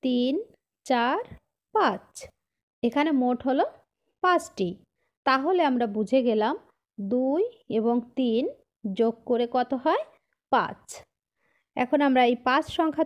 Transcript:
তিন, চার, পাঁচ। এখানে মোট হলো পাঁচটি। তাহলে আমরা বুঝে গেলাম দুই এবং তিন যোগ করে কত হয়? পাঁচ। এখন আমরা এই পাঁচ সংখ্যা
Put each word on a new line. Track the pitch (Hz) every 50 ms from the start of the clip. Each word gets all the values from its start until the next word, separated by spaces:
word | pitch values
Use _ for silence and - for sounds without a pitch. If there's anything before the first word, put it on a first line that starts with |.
| -
তিন, | 254 247 247 247 254 269 370 466 - _ _ _ _ _ _ _
চার, | - 262 240 233 247 294 403 508 - - - _ _ _ _ _ _ -
পাঁচ। | 440 392 262 190 - - _ - - - - _ _ _ _ _ _ _ _ _ - -
এখানে | 240 233 285 294 320 311 262 247
মোট | 247 254 247 - 262
হলো | 254 285 392 640 - - _ _ _ _ _ _ _ _ -
পাঁচটি। | 359 359 330 339 - - - 196 175 185 - _ _ _ _ _ _ _ _ -
তাহলে | 269 262 269 269 320 381 359 330 277
আমরা | 254 240 240 220 202
বুঝে | 214 214 196 - 269 240 240
গেলাম | 220 220 214 233 311 440 - _ _ _ _ _ _ -
দুই | 196 196 233 247 254 262 277 330 427 494 - _ _ - - 226
এবং | 214 233 240 247 240 - - -
তিন | 262 240 220 226 277 415 587 _ _ _ _ _ - 214 190 180
যোগ | 233 226 233 - - -
করে | 247 233 240 233 240
কত | 254 247 247 277 254 -
হয়? | 311 349 539 640 - _ _ _ _ _ _ _ - -
পাঁচ। | 240 185 - 202 - _ - - - - _ _ _ _ _ _ _ _ _ _ _ _ _ -
এখন | - 247 247 - 285 285 277
আমরা | 262 254 247 240
এই | 254 240 -
পাঁচ | 262 254 285 311 - -
সংখ্যা | - 330 320 285 311 320